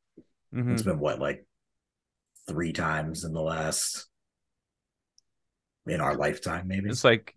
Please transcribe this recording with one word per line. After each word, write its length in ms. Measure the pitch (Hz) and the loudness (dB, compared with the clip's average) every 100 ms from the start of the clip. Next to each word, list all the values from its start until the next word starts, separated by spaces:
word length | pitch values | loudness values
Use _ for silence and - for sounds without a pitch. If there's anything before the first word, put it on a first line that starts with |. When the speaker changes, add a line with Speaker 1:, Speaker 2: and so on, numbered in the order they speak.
| _ - - _ _ | _ -20 -20 _ _
Speaker 1:
Mm-hmm. 180 | 120 123 | -2 0
Speaker 2:
It's 100 | 117 | 2
been, 160 | 95 78 | 2 0
what, 200 | 73 69 | 0 0
like, 280 | 69 69 - _ _ _ _ _ _ _ _ - - | -2 -4 -12 _ _ _ _ _ _ _ _ -20 -6
three 260 | 78 82 | -2 -2
times 520 | 80 80 78 80 80 | 0 0 -2 -2 -6
in 80 | 82 | -4
the 80 | 80 | -2
last 640 | 78 80 78 - - - - _ _ _ _ _ _ _ _ _ _ _ _ _ _ _ _ _ - | -2 -2 -2 0 -2 -4 -10 _ _ _ _ _ _ _ _ _ _ _ _ _ _ _ _ _ -4
in 100 | 82 | 0
our 160 | 71 71 | 0 2
lifetime, 520 | 73 76 - 85 92 | 0 -2 -4 -4 -2
maybe. 200 | 98 101 | -2 -2
Speaker 1:
It's 160 | 127 | 4
like, 300 | 127 117 - | 6 6 2